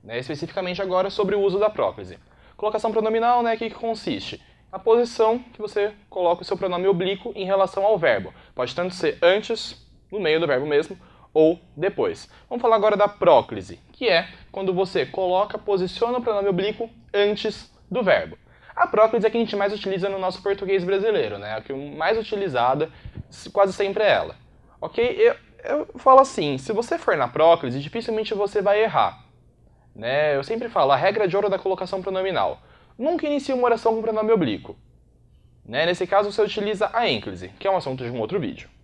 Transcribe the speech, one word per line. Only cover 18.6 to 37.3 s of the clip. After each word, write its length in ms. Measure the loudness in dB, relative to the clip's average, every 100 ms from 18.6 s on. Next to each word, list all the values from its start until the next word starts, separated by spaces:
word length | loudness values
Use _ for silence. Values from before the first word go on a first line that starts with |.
| -14 -2
A 120 | 0
próclise 380 | 4 4 4 0
é 20 |
a 40 |
que 60 | 0
a 40 |
gente 140 | -2 0
mais 180 | -2
utiliza 340 | -2 -6 -4 -4
no 120 | -4
nosso 220 | -4 -4
português 420 | -4 -4 0 0
brasileiro, 540 | 0 0 0 0 -2 -6
né? 180 | -8 -10
A 60 |
que 120 | -8
mais 440 | -12 -10 -4 0 0
utilizada, 720 | -2 -4 -2 0 2 2 -2 -6 -18 -16 -18
s-, 200 | -18 -8
quase 240 | 0 0
sempre 300 | 2 -4 0
é 80 | 2
ela. 240 | 2 0 -10 -20 -20 -20 -12
Ok? 240 | -8 -2 -2
Eu, 300 | 4 4 2 -10 -16
eu 360 | -6 -4 -6 0
falo 200 | 8 8
assim, 360 | 8 0 -2 -4
se 160 | -4
você 240 | -4 -2 -4
for 180 | 0 0
na 120 | 0
próclise, 520 | 4 6 6 2 -6
dificilmente 540 | -6 -8 -4 -4 -4
você 300 | -2 -2 0
vai 180 | 2 2
errar, 420 | 2 2 0 -2 -20 _ _ _ _ _ _ -10
né? 400 | -2 0 2 0
Eu 80 |
sempre 240 | -2 -6 -2
falo, 220 | 2 4
a 40 | 4
regra 320 | 2 2 0
de 80 | 0
ouro 140 | 0
da 100 | -2
colocação 420 | -2 -4 -4 -6
pronominal. 580 | -4 -4 -2 0 -2 -4 _ _ _ -6
Nunca 300 | -4 -2 -2
inicie 260 | -4 -2
uma 120 | 0 2
oração 300 | 2 0 0
com 60 |
pronome 300 | -2 -2 2
oblíquo, 440 | 2 2 -4 -10 -20 _ _ _ _ _ _ _ _
né? 220 | -8 -2 -2
Nesse 220 | -2 0
caso, 240 | 0 0
você 100 | 0
utiliza 480 | -2 -2 -4 -2 -2
a 160 | 0 0
ênclise, 420 | -2 -6